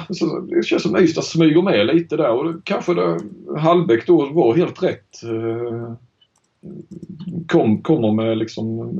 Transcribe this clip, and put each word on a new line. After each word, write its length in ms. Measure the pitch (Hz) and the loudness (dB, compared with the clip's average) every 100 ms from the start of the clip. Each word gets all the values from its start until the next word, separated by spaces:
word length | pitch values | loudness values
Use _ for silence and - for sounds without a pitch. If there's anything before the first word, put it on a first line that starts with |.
| - | -4
så 300 | 180 156 185 | -4 -4 -4
det 260 | 185 - - | -2 -2 0
känns 180 | 339 | 0
som 140 | 165 185 | 0 2
Ystad 240 | 160 156 | 2 2
smyger 400 | 135 165 160 160 | -4 2 4 4
med 260 | 190 113 110 | 4 2 2
lite 300 | 165 165 151 | 2 0 0
där, 120 | 139 | 0
och 220 | 117 160 | 0 -2
det, 80 | 170 | -6
kanske 300 | - 214 - | -6 -4 -2
det, 260 | 175 180 165 - - - 151 | 0 0 -2 -8 -14 -10 -2
Hallbäck 480 | 160 180 160 117 - | 2 4 4 2 4
då 180 | 170 139 | 4 4
var 300 | 160 117 156 | 2 4 4
helt 280 | 147 - | 0 0
rätt. 400 | 175 - _ - | -2 -2 _ -16
Eh, 680 | 113 113 113 117 120 117 117 117 _ _ _ _ _ _ - - - - - - - 170 - | -8 -4 -4 -4 -6 -8 -10 -14 _ _ _ _ _ _ -18 -18 -18 -18 -18 -14 -12 -10 0
kom, 340 | 170 110 107 | 2 2 0
kommer 300 | - 113 110 | 2 2 2
med 260 | 107 113 110 | 0 0 -2
liksom 540 | 113 - 113 113 117 123 | -4 -6 -6 -6 -6 -6